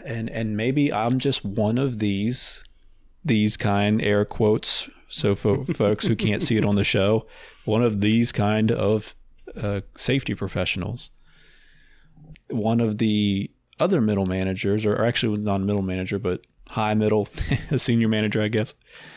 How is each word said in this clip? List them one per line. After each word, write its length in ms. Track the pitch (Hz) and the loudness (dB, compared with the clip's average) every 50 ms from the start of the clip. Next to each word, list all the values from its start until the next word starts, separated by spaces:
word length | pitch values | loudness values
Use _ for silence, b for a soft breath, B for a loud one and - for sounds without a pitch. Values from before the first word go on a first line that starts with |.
| - | -10
and, 260 | 143 117 113 113 117 | -8 -6 -6 -6 -6
and 260 | - 113 113 107 107 | -4 -4 -2 -2 -2
maybe 360 | 104 113 127 139 147 143 147 | 0 0 0 2 2 2 2
I'm 260 | - 107 110 120 131 127 | 2 0 0 2 2 2
just 260 | - 139 131 - - | 2 0 0 -2 -4
one 320 | 101 98 110 104 107 113 | -4 -2 0 0 2 2
of 220 | 127 139 135 120 107 | 2 0 0 -2 0
these, 640 | 107 101 98 98 104 117 127 - - - - - - - - - - - - - - - - _ | 0 0 0 0 0 -2 -2 -2 -4 -6 -8 -12 -16 -20 -20 -20 -20 -20 -20 -20 -20 -20 -18 _
these 340 | - 156 117 107 107 107 - - | -2 0 2 4 2 2 0 0
kind, 420 | - 107 101 101 101 104 107 110 | 0 0 2 2 2 2 2 2
air 240 | - 104 104 101 104 | 2 2 2 2 2
quotes, 640 | - - - 113 107 107 117 - - - - - - - - - - | 0 0 2 2 4 2 2 0 -2 -4 -4 -6 -8 -14 -20 -18 -12
so 260 | - - - 104 98 | -8 -2 0 0 0
fo-, 300 | - - 107 98 135 131 | 0 0 0 0 0 -2
<laughs> 100 | 165 165 | -4 -2
folks 320 | - 107 101 107 - - | 0 0 0 0 0 0
who 100 | - 110 | 0 0
can't 240 | - - 110 101 - | 0 0 0 0 0
see 140 | - - 113 | 0 0 2
it 80 | 107 95 | 2 2
on 120 | 104 104 | 2 2
the 80 | 101 98 | 2 2
show, 420 | - - 107 95 101 110 110 - B B B B B B B B | 2 2 2 2 2 2 0 0 B B B B B B B B
one 160 | 107 107 113 | 0 2 2
of 180 | 123 117 107 101 | 2 2 2 2
these 320 | 101 107 110 117 117 117 | 2 4 4 4 2 2
kind 400 | - - 101 104 107 110 113 107 | 0 0 0 2 2 2 2 2
of, 420 | 120 - 104 101 110 107 - - - - - - - - - - - | 2 2 2 2 2 0 -2 -6 -14 -20 -20 -20 -20 -20 -20 -16 -10
uh, 280 | - 110 104 101 98 - - - | -6 -4 -4 -4 -4 -6 -8 -8
safety 400 | - - - 135 135 - - 101 | -4 -2 0 0 0 -2 -4 -4
professionals. 760 | - 101 92 - 101 90 - - 95 87 101 120 120 - - - b b b b b b b b b b b b b b b b b b b b b - - - - _ - | -6 -6 -4 -4 -2 -2 -2 -2 -4 -4 -6 -6 -8 -12 -16 -18 b b b b b b b b b b b b b b b b b b b b b -20 -20 -20 -20 _ -8
One 320 | - 113 104 113 117 117 | -4 -2 0 0 2 2
of 160 | 117 110 107 | 2 0 0
the 540 | 104 113 110 104 107 104 101 98 98 98 - _ _ _ _ _ - | 0 0 2 2 2 2 2 0 0 -2 -6 _ _ _ _ _ -2
other 220 | 151 190 196 147 | 0 0 2 2
middle 260 | 110 107 104 98 98 | 2 2 2 0 0
managers, 600 | 92 95 95 92 95 92 95 - 98 101 107 107 | 0 -2 -2 -2 -2 -4 -2 -2 -2 0 0 0
or, 80 | 104 104 | 0 0
or 100 | - 107 | 2 0
actually 340 | 120 117 - - 110 104 104 | 0 0 0 -2 -2 -2 -2
not 180 | 107 104 98 | -2 -2 -2
a 80 | 98 95 | 0 0
middle 180 | 101 104 101 | 0 0 0
manager, 360 | 95 95 92 92 92 98 104 95 | -2 -2 -4 -4 -4 -4 -4 -4
but 280 | 101 90 92 - - _ _ _ - - | -2 -4 -4 -4 -8 _ _ _ -20 -8
high 260 | - 110 107 107 107 | -4 -2 0 0 2
middle, 340 | 107 107 107 107 107 101 - - - - - | 2 2 2 2 0 0 -2 -6 -6 -4 -2
<laughs> 200 | - - - - | -2 -4 -2 -2
a 80 | 147 123 | -2 -2
senior 300 | - - 117 117 113 110 | 0 2 2 2 2 2
manager, 320 | 110 107 107 107 104 110 | 2 0 0 0 0 0
I 80 | 107 107 | 0 0
guess, 240 | 113 107 107 - - _ B B B B B B B | 0 -2 -2 -2 -6 _ B B B B B B B